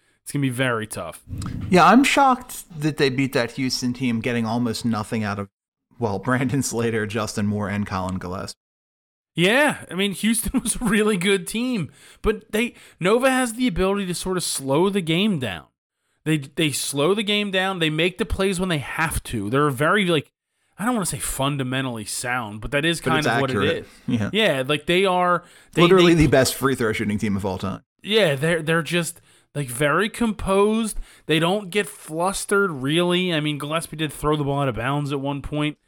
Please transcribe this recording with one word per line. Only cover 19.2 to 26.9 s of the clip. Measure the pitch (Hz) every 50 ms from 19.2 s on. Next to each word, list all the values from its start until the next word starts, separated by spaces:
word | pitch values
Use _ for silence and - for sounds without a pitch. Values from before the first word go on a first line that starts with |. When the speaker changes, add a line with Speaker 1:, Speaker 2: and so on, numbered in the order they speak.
| -
Speaker 1:
to. | - - 110 98 104
They're | 123 139 151 147
very, | 131 117 151 165 196 214 190
like, | 175 170 143 - _ _ _ _ _ _ _ _ _ _ -
I | 196
don't | 247 254
wanna | 220 175
say | - 147 123
fundamentally | - - - - 135 139 147 139 131 127 131 131 135 131 117 110 104
sound, | - - - - 123 123 127 117 104 104 110
but | - 110
that | 139 143 143
is | 165 170 -
Speaker 2:
But | - 147
Speaker 1:
kind | 160 156
Speaker 2:
it's | 151
Speaker 1:
of | 123 113 117 135
Speaker 2:
accurate. | 131 127 101 95
Speaker 1:
what | - 160
it | -
is. | - - - - -
Speaker 2:
Yeah. | - 127 113 101 -
Speaker 1:
Yeah, | - 214 220 180 143 135 131
like, | 135 151 147 -
they | - 170 185 196
are, | 190 180 180 180 180 175 170 - - - - - _ -
they, | 160
Speaker 2:
Literally | 170 170 190 185 175 175 170
Speaker 1:
they | 160 156
Speaker 2:
the | 135
best | 143 135 127 - -
free | - 127 135 131
throw | 123 120 107